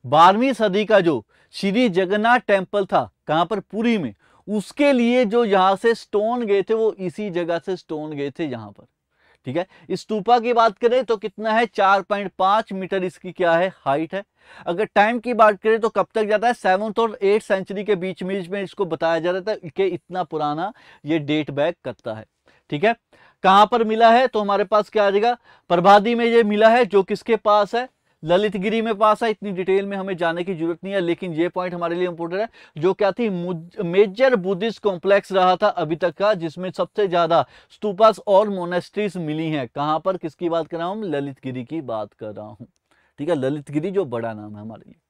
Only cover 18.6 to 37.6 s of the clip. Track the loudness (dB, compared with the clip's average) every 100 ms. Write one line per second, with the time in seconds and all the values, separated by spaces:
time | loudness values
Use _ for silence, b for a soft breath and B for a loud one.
18.6 | -10 -6 -6 -2 -2 0 -2 -4 -4 -6
19.6 | -8 -2 -2 -2 _ -8 -6 -4 -4 -4
20.6 | -8 -10 b b -4 -2 0 -2 -2 -2
21.6 | -2 -4 -14 -12 -12 -12 -14 _ _ b
22.6 | _ 0 0 0 _ b b b 4 6
23.6 | 6 2 0 4 6 6 2 0 -2 -2
24.6 | 2 0 0 0 2 2 0 -2 b b
25.6 | _ 2 8 6 6 0 2 4 2 4
26.6 | 6 6 4 2 2 -6 -2 0 2 2
27.6 | 2 -4 -6 _ _ _ 0 2 2 -2
28.6 | -2 -2 -2 2 2 2 -2 -4 -6 -6
29.6 | 0 0 0 -8 -6 -4 -2 -2 -6 -4
30.6 | -6 -6 -6 -4 -2 -4 -6 -4 -4 -4
31.6 | -6 -6 -6 -2 -4 -4 -8 -6 -6 b
32.6 | b -2 -2 2 0 0 -4 -2 -6 -8
33.6 | -10 -8 0 2 2 2 2 2 0 -2
34.6 | -4 -2 -4 -2 2 2 2 2 2 4
35.6 | 0 0 -4 -2 -2 0 0 0 -4 -8
36.6 | -10 -6 -4 -2 0 0 2 2 0 b